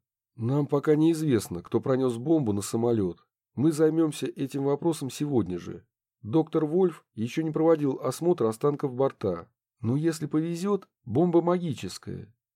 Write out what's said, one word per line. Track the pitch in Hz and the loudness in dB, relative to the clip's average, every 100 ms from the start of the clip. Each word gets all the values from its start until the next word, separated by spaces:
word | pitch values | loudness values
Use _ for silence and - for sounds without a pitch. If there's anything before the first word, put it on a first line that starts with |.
| _ _ _ 117 | _ _ _ -6
"Нам | 113 143 143 | -2 0 0
пока | 143 156 151 | 0 2 4
неизвестно, | 160 160 156 110 - 87 | 4 2 2 0 0 -8
кто | - 113 | -4 -2
пронес | 135 131 131 117 | 0 0 0 0
бомбу | 139 160 113 | 2 2 2
на | 101 | -2
самолет. | - 113 120 113 92 - _ _ _ 107 | -2 0 2 2 0 -4 _ _ _ 0
Мы | 156 | 2
займемся | 151 156 160 160 - 135 | 4 2 4 0 -2 -6
этим | - 135 139 | -6 -6 -2
вопросом | 139 143 170 160 131 | -2 0 0 -2 -6
сегодня | - 147 127 90 87 | -6 -2 0 0 -4
же. | 92 92 - _ _ _ | -10 -14 -18 _ _ _
Доктор | 104 160 156 160 151 | -2 -2 0 0 0
Вольф | 175 180 151 _ | 2 0 -2 _
еще | 107 120 160 | -8 -6 -4
не | 160 | -4
проводил | 156 160 160 143 131 | 2 2 4 2 -2
осмотр | 123 - 170 175 113 | -4 -2 0 0 0
останков | 110 147 143 143 | 0 -2 -2 -4
борта. | 123 135 - 101 85 87 _ _ _ | -2 -2 -2 -4 -4 -8 _ _ _
Но | 113 139 | -2 0
если | 165 160 147 | -2 -4 -2
повезет, | 151 165 170 202 196 - _ | -2 -2 -4 -2 -2 -4 _
бомба | - 123 180 170 | -4 0 4 4
магическая, | 170 180 170 113 92 - 98 92 90 _ _ | 2 0 -2 -6 -10 -12 -12 -12 -14 _ _